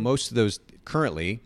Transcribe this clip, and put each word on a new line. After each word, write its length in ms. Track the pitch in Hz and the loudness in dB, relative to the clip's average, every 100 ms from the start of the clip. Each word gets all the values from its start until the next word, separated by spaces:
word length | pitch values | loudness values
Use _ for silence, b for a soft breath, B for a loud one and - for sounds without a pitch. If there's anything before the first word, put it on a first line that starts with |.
Most 280 | 117 135 - | 0 0 0
of 40 | |
those 240 | 117 107 - - - | 2 2 0 -12 -20
currently, 560 | - 151 143 78 87 117 | -4 0 0 0 -4 -4